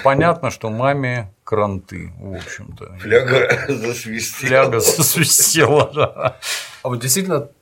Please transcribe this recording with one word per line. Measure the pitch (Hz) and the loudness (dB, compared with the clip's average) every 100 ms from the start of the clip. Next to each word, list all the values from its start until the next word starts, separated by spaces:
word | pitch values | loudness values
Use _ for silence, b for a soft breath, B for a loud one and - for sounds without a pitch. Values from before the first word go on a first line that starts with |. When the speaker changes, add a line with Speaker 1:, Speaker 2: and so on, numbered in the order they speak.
Speaker 1:
понятно, | 135 139 165 170 123 | 2 4 4 2 -4
что | - 110 | -6 -6
маме | 110 131 143 127 123 98 - | -2 0 0 -2 -4 -6 -14
кранты, | - 104 104 98 - 90 85 85 | -4 -2 0 -2 -10 -14 -14 -14
в | 95 90 | -12 -12
общем-то. | 85 - - - - 92 | -12 -14 -16 -16 -16 -12
Speaker 2:
Фляга | 104 117 123 135 127 123 - | 0 2 4 2 2 0 -2
<laughs> | |
засвистела. | 127 113 120 113 113 113 - 127 | -4 -4 -6 -8 -8 -8 -6 2
Speaker 1:
Фляга | 131 131 117 | 4 4 2
засвистела, | 110 - 139 170 160 - - 165 120 147 117 | 2 2 2 2 2 4 4 4 4 4 2
да. | 147 127 - 127 - B B B B | 0 -2 -2 -6 -6 B B B B
Speaker 3:
А | 127 | -6
вот | 120 | -4
действительно | 127 190 185 151 - _ | -2 -2 0 -2 -4 _